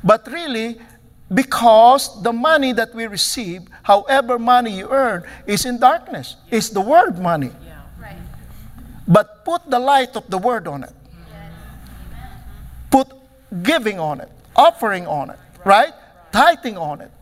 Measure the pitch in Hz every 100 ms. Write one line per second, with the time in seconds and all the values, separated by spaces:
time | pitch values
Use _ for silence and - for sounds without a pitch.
0 | 185 220 240 302 330 226 226 233 - -
1 | _ _ - 190 269 - 233 220 233 269
2 | - - 208 233 285 311 269 240 226 226
3 | 226 190 - - 202 185 - - - 202
4 | 202 269 247 247 233 247 233 190 - 269
5 | 254 185 - - - 208 254 240 254 330
6 | - 254 123 - - 233 - 196 202 320
7 | 392 175 180 160 127 - - 156 - -
8 | 220 185 175 - - - - - - -
9 | - 175 - - - 339 302 247 254 277
10 | 254 226 - 190 220 233 170 143 - -
11 | - - - - - - - - - -
12 | - - - - - - - - - 269
13 | 269 - _ _ _ 180 185 320 220 190
14 | 156 143 - - - - 311 339 226 190
15 | 170 147 135 - _ - 196 196 302 -
16 | _ _ _ 202 302 339 254 196 156 143
17 | 104 -